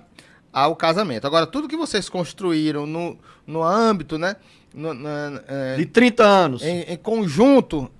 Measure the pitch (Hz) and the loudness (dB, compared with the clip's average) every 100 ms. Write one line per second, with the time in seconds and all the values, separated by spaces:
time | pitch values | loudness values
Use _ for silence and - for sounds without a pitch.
0 | _ _ - _ _ 131 147 160 165 170 | _ _ -20 _ _ 0 0 2 0 0
1 | 202 110 143 165 160 277 294 320 311 208 | 0 -4 0 0 0 -2 -6 -6 -4 -4
2 | - 185 165 - 185 160 156 143 147 165 | -4 -6 -8 -6 -2 0 -2 -2 -6 -8
3 | 170 - - _ - 160 165 208 226 196 | -8 -12 -20 _ -10 -4 0 2 2 0
4 | 139 156 180 202 _ _ _ 131 160 131 | -4 -6 -4 -6 _ _ _ -12 -10 -8
5 | 151 147 147 135 - 139 131 131 151 233 | -8 -8 -8 -10 -10 -8 -6 -4 0 4
6 | 247 240 214 196 160 120 147 175 160 175 | 4 6 6 6 4 0 -4 -4 -6 -10
7 | - 226 185 139 269 269 - 156 127 | -6 -4 -2 4 6 6 2 -4 -8